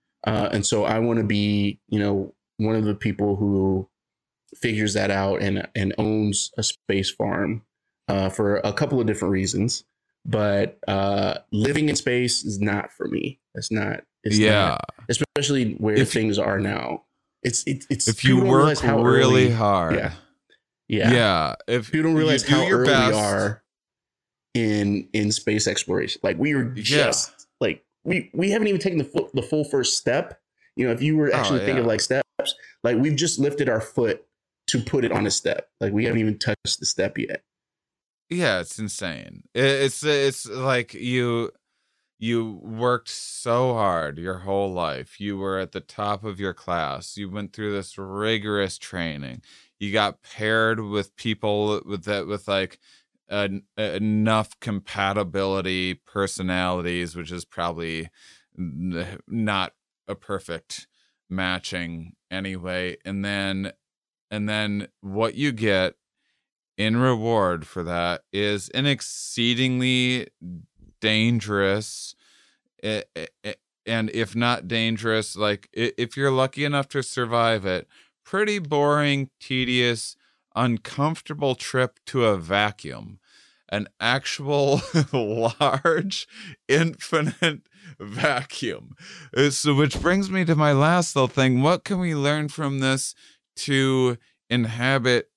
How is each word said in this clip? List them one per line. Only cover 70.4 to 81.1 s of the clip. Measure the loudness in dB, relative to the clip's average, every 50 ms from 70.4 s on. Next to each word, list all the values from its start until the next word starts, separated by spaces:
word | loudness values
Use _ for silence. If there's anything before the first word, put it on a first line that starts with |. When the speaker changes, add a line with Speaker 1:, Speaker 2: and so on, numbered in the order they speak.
| -14 -14 -14 -14 -16 -20 _ _ -20 -20 _ _ 0 2
Speaker 2:
dangerous, | 2 4 4 2 2 0 0 -2 0 2 2 2 0 0 -4 -8 -12 -14 -14 -16 -16 _ _ _ _ _ _ _ _ _ _ _ _ _
eh, | -6 -6 -4 -6 -6 -10 -12
eh, | -14 -14 -14 _ _ -12
eh, | -12 -12 -14 _ _ _ _ -8
and | -4 -2 -2 -2 -2
if | -2 -2 -4 -2 -2
not | 0 0 0 0 -2 -4
dangerous, | -4 -2 0 0 0 -2 -2 -2 0 0 0 -2 -4 -4
like, | -2 0 0 0 -2 -6 -8 -4
i-, | -4 -2 -2 -2
if | -4 -6 -6 -4
you're | -2 0 2
lucky | 2 2 0 0 -2 -4 -4
enough | -2 -2 -2 -4 -4
to | -4 -6
survive | -6 -4 -4 -4 -2 0 2 2 2 2 2 0 0
it, | -2 -2 -4 -4 -10 _ _ _ _ _ _ _
pretty | -4 -2 -2 0 0 -2 -4
boring, | -4 -2 0 2 2 2 2 2 2 2 0 0 -2 -6 _ _
tedious, | -8 -4 -4 -2 0 0 2 2 2 2 0 -2 -6 -10 -14 _ _ _ _ _ _ _ -2
uncomfortable | 0 2 2 0 -2 -4 -6 -4 -2 -2 -2